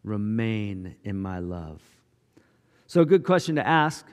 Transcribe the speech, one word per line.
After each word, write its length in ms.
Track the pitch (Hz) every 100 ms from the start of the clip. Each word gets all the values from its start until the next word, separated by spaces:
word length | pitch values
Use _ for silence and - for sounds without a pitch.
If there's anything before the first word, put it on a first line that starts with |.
Remain 920 | 104 107 104 113 113 110 104 95 92 -
in 180 | 107 98
my 180 | 95 90
love. 420 | 87 87 80 78 _ _ _ _ _ _ _ _ _ _ _
So 160 | 175
a 40 | 160
good 180 | 185
question 320 | - 185 - 151
to 100 | -
ask, 400 | 160 151 - -